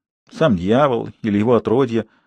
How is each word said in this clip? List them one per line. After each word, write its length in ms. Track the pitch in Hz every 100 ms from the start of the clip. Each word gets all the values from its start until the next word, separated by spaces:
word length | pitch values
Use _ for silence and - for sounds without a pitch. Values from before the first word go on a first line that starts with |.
| _ _ _
сам 260 | - 160 90
дьявол 540 | 92 120 147 117 107 -
или 160 | 113 101
его 160 | 110
отродье, 520 | 117 - 120 131 113 - _